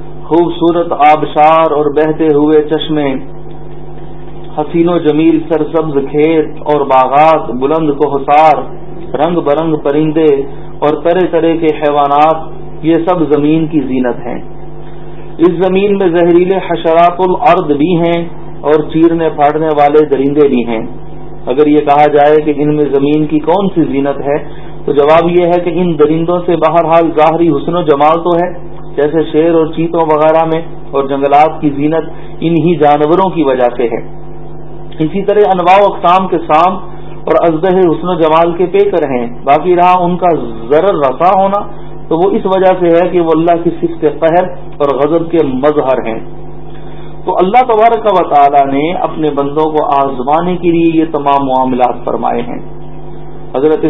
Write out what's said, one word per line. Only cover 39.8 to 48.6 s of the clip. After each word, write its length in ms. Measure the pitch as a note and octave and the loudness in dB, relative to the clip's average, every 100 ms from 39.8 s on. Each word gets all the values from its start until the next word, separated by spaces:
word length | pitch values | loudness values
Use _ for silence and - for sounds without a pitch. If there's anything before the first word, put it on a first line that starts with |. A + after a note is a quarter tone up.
| F3+ F3+ | 4 4
ان 120 | F3 F3 | 2 0
کا 200 | F3+ D3 A#2+ A2+ A2+ | 0 0 -4 -8 0
ضرر 240 | D3+ F#3+ | 2 2
رسا 480 | E3+ C3+ C3 F3 G3 | 2 0 2 2 2
ہونا، 420 | G3 G3+ G#3+ - - - - | 2 -2 -6 -10 -12 -10 -4
تو 80 | D#3+ | 0
وہ 140 | G3 | 0
اس 160 | A3 F#3+ | 0 0
وجہ 280 | F#3+ F#3 F3+ | 2 2 2
سے 60 | F3 | 2
ہے 220 | E3+ F3+ | 2 2
کہ 100 | F3+ | 0
وہ 80 | E3 D#3 | 2 2
اللہ 260 | E3+ E3+ | 2 0
کی 60 | E3+ - | 0 -2
صفت 200 | E3 E3+ | -4 -2
قہر 500 | D#3 D3 D#3+ F3 F3+ | -2 0 2 2 0
اور 440 | - - - C#3+ | -4 -10 -4 -2
غضب 360 | B2+ D3 E3 D#3+ | 0 0 0 0
کے 160 | E3 C#3+ | 0 0
مظہر 600 | B2+ D3 D3 C3 B2+ A2 | 0 0 0 0 -2 -2
ہیں۔ 120 | G#2 - - - - - - - - - - | -6 -8 -12 -12 -12 -12 -12 -12 -12 -12 -8
تو 80 | - F3+ | -4 -2
اللہ 180 | F#3 A#3+ | 2 2
تبارک 460 | B3+ G#3+ A#3 A3 G#3+ | 2 4 4 2 0
و 160 | F#3 D#3+ | 0 2
تعالی 500 | D3 C#3+ C#3+ | 4 4 4